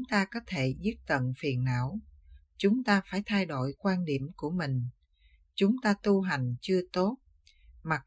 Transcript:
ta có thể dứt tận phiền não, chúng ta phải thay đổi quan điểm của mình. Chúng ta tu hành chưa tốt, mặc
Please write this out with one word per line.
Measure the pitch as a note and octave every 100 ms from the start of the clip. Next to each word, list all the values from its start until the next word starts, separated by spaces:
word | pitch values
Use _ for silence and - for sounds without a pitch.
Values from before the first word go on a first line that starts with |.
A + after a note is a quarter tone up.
| B3+
ta | G3+ G3
có | A#3 -
thể | E3+ C3 C3
dứt | G3 A#3 -
tận | C#3+ B2+ B2+
phiền | D3 B2
não, | B2+ B2 B2+ G#3+ - - - - _ -
chúng | G3+ B3
ta | B3 G3 -
phải | F#3+ -
thay | G3+ E3+
đổi | C#3 C3+ -
quan | G3 F#3 E3
điểm | C#3 C#3+ -
của | D3
mình. | F3+ C#3+ B2+ B2 - _ _ _ _ _ -
Chúng | G3 B3+
ta | G#3+ G3+
tu | G#3 G3
hành | F#3 C#3+ B2 B2
chưa | - F#3 F3+
tốt, | F3+ F#3+ C4+ _ _ _ _ - -
mặc | D#3+ D3+